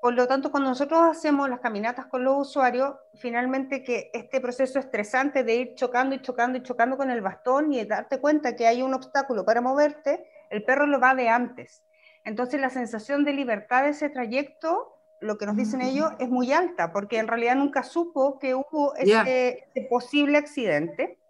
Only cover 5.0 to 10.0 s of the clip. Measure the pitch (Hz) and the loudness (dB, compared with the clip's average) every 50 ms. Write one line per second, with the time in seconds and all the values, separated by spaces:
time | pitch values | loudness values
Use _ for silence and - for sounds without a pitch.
5 | 208 208 - 254 269 285 285 277 254 226 226 240 254 247 - - 269 240 - 240 | -4 -2 0 0 0 0 0 0 0 2 0 0 -2 -4 -6 -4 -4 -2 0 0
6 | 262 269 269 262 269 - 247 240 233 247 254 254 247 - 247 247 233 247 262 262 | 0 0 -2 -4 -6 -8 -2 -2 -2 0 -2 -4 -6 -8 0 0 0 0 0 -2
7 | 277 262 247 233 196 190 - - - 247 254 277 302 311 285 247 214 196 214 196 | -2 -2 -2 -2 -4 -4 -6 -4 -2 0 2 2 2 2 0 -2 -2 -2 -4 -4
8 | 226 - 277 269 269 294 311 302 294 254 233 233 233 226 233 240 262 262 262 254 | -4 -4 -6 -2 2 2 2 2 2 -2 -2 2 4 4 4 4 0 -2 -2 -4
9 | 262 - - 285 269 269 254 208 185 214 226 233 240 254 269 285 294 294 294 - | -6 -2 -2 -2 0 0 -2 0 2 2 2 4 2 2 4 4 4 2 2 -2